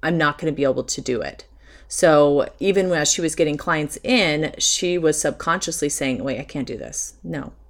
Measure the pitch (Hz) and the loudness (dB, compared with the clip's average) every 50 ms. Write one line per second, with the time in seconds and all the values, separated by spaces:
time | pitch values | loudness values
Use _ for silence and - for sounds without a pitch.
0 | - 156 170 165 156 147 147 - - 160 147 135 139 135 127 127 127 - - - | 0 0 0 2 2 2 0 0 -4 -4 -2 0 2 2 2 0 -2 -6 -6 -8
1 | 135 - 127 110 - 71 - - - _ - - - - - - - - - - | -4 -4 -4 -2 -4 -6 -10 -12 -20 _ -20 -20 -20 -20 -20 -20 -18 -10 -4 2
2 | - 170 156 147 147 143 143 143 - - - - 139 196 190 196 185 185 175 160 | 4 6 8 8 6 6 6 2 2 0 -4 -2 0 2 2 2 2 2 0 0
3 | 147 143 - - 170 160 156 - 165 151 147 147 - - 165 156 151 147 - - | 2 0 0 0 0 -2 2 2 0 0 0 -4 -2 -2 -2 -2 -2 -4 -6 -8
4 | - - 247 247 202 165 151 151 156 - - - - - - - - 180 175 175 | -2 0 2 2 2 2 2 0 0 -2 -2 -2 -2 0 0 0 0 0 0 2
5 | 160 156 151 - - 151 - - - - 170 185 - - 160 - - 147 - - | 2 2 2 2 0 -2 -2 -2 -2 -2 -2 -2 -2 -6 -4 -4 -4 -4 -2 -2
6 | 143 135 127 - - 139 131 - - - - 147 127 - 131 110 64 - - - | -2 -2 -2 -2 -4 -4 -4 -6 -8 -8 -6 -8 -6 -6 -8 -10 -10 -10 -8 -10
7 | - - - - - 175 165 147 - - - - - | -10 -10 -12 -16 -12 -10 -8 -8 -8 -10 -14 -18 -20